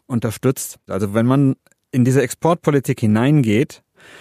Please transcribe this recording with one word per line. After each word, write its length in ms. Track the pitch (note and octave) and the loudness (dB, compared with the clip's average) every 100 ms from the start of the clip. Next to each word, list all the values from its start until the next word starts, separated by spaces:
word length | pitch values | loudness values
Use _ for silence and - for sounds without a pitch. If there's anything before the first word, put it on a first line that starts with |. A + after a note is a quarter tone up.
| - | -8
unterstützt. 720 | A#2+ A#2 - B2+ - - - - | -6 -4 -4 -2 -4 -6 -16 -10
Also 260 | F#2+ G2+ | -6 -4
wenn 140 | G#2 A#2+ | -2 0
man 300 | C3+ C3+ C3+ _ _ _ | 2 2 -2 _ _ _
in 140 | C3 A#2+ | -2 2
diese 180 | C3 | 2
Exportpolitik 800 | B2+ - D#3+ E3+ - C#3+ B2 B2+ | 0 -2 -2 0 0 0 0 -2
hineingeht 800 | G#2+ G#2+ B2+ D3+ A2+ G#2 - - _ _ - - | 0 2 2 2 2 0 -2 -6 _ _ -20 -20